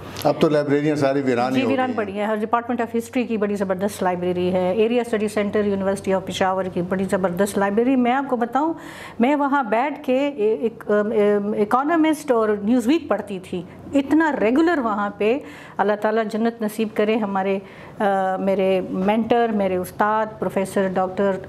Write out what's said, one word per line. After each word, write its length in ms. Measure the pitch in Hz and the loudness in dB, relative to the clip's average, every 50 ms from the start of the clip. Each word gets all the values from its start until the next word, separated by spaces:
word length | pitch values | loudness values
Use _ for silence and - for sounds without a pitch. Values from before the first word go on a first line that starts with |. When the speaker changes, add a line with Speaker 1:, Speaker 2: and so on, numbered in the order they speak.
| - - - - - | -14 -14 -6 -2 0
Speaker 1:
अब 120 | 147 151 - | 0 2 4
तो 80 | 165 160 | 4 6
लाइब्रेरियाँ 480 | 147 147 147 147 139 147 147 156 151 | 6 4 4 4 2 2 2 2 2
सारी 240 | 147 143 135 135 143 | 2 2 2 2 2
वीरान 320 | 135 131 123 117 123 131 131 | 2 2 2 2 2 2 2
ही 40 | |
Speaker 2:
जी, 60 | 262 262 | 2 2
Speaker 1:
हो 80 | - | 2
Speaker 2:
वीरान 160 | 269 254 254 | 2 0 0
Speaker 1:
गई 80 | 254 240 | 0 -2
हैं। 20 | |
Speaker 2:
पड़ी 160 | 220 214 196 190 | -4 -4 -4 -4
हैं। 140 | 208 208 | -2 -2
हर 120 | 214 220 208 | -2 -2 -2
डिपार्टमेंट 440 | 214 220 233 233 233 233 247 240 233 | -2 0 0 0 0 0 -4 -4 -4
of 120 | 226 - | -2 -2
हिस्ट्री 300 | 226 226 - - 262 240 | -4 -4 -2 -2 -2 -2
की 120 | 240 226 | 0 0
बड़ी 180 | 208 208 202 202 | -2 0 0 0
ज़बरदस्त 480 | 196 202 190 190 180 196 208 202 - 196 | -2 -2 -2 -2 0 -2 -2 -2 0 -2
लाइब्रेरी 480 | 185 185 180 180 180 180 180 180 180 | 0 0 0 -2 -2 0 0 0 0
है, 300 | 180 185 185 180 190 220 | 0 0 0 0 2 2
एरिया 220 | 214 226 240 240 226 | 2 2 2 0 -2
स्टडी 260 | 233 226 208 214 208 | 0 -2 -2 -2 -2
सेंटर 380 | - 214 208 202 202 214 208 | -2 -2 -2 0 0 0 0
यूनिवर्सिटी 440 | 208 196 196 190 190 196 190 - 196 | 0 0 0 0 -2 -2 -2 -2 0
of 120 | 190 190 185 | 0 0 -2
पेशावर 460 | 190 180 - 196 185 190 190 185 185 | -2 -2 0 0 0 0 0 -2 -4
की 140 | 180 180 175 | -4 -4 -4
बड़ी 220 | 185 196 190 196 | -2 -2 -2 -2
ज़बरदस्त 540 | 190 208 190 185 185 175 175 202 208 - 202 | 0 0 0 0 0 0 0 0 0 2 0
लाइब्रेरी। 380 | 196 202 202 220 240 262 269 | 0 2 2 2 2 4 4
मैं 160 | 254 247 233 247 | 4 4 2 2
आपको 240 | 277 277 277 254 | 0 0 -2 -2
बताऊँ, 400 | 226 240 233 240 262 302 330 330 - - - - - - - - - | -2 -2 0 0 0 0 0 -2 -4 -8 -16 -16 -16 -16 -8 -2 0
मैं 160 | 226 254 294 | 2 2 4
वहाँ 320 | 277 285 277 269 285 262 202 | 2 2 2 2 0 0 2
बैठ 360 | 214 226 262 302 277 294 - | 0 0 0 0 -2 -4 -2
के 80 | - 254 | 0 0
ए-, 480 | 262 285 285 285 247 208 220 220 - 269 | 2 0 0 -2 0 0 0 0 0 -2
एक, 280 | 220 226 - - - | -4 -4 -4 -2 0
अम, 560 | 208 208 208 208 233 214 208 208 208 208 202 | 2 2 2 2 2 2 4 4 4 2 0
अम, 80 | 208 214 | 0 0
इकोनॉमिस्ट 800 | 214 208 208 226 247 277 302 339 330 311 311 311 302 - - 247 | 0 0 2 2 2 2 2 2 4 4 2 2 0 0 0 2
और 280 | 226 220 214 214 202 196 | 2 2 2 0 0 0
न्यूज़वीक 440 | 208 247 254 214 226 311 339 - - | 2 2 2 2 2 0 0 0 -2
पढ़ती 300 | 208 202 208 - 202 180 | -4 -4 -4 -6 -8 -10
थी, 300 | 180 - - 180 170 - - - - - - | -8 -8 -8 -8 -8 -10 -14 -18 -8 -2 -2
इतना 360 | 277 269 269 285 311 330 311 | 0 0 2 2 2 2 2
regular 500 | 269 202 196 220 254 294 330 349 349 302 | 2 0 0 2 4 4 4 4 2 0
वहाँ 360 | 240 226 202 196 208 202 196 - | 0 -2 -2 -2 -4 -4 -2 0
पे। 260 | 202 214 240 294 - - - - - - - - | 0 0 0 0 -4 -10 -16 -18 -18 -8 -2 0
अल्लाह 180 | 196 202 214 | 0 2 2
ताला 280 | 208 - 214 214 226 220 | 0 0 0 0 0 -2
जन्नत 340 | 208 220 214 233 233 226 233 214 | -2 -2 -2 -2 -2 -2 -2 -6
नसीब 280 | 208 - - 220 214 | -4 -2 -2 -4 -2
करे 260 | - - 214 208 220 | 0 0 0 2 2
हमारे, 400 | 233 214 196 196 190 190 196 196 | 0 -2 -2 -2 -2 0 0 -2
अ, 800 | 196 196 - - - - - - - 226 202 196 190 190 190 190 190 | -2 -4 -8 -16 -18 -18 -12 -6 -2 0 2 2 2 0 0 0 0
मेरे 480 | 190 196 190 190 190 190 190 185 185 185 | 0 0 2 2 2 2 2 2 0 -2
mentor, 640 | 190 190 185 196 214 233 220 226 247 240 233 226 214 | -4 -2 0 2 2 2 2 2 2 2 2 2 2
मेरे 240 | 208 196 190 185 | 0 0 0 0
उस्ताद 520 | 180 180 175 - - 214 208 214 220 220 214 | -2 -4 -4 0 0 2 2 2 0 0 -2
professor 600 | - - 190 185 - 202 190 190 - 208 196 190 | -4 -6 -4 -2 -2 -2 -2 -2 0 0 0 0
doctor 580 | 185 190 185 185 185 208 202 196 190 185 - | 0 0 -2 -2 0 0 0 0 0 -2 -4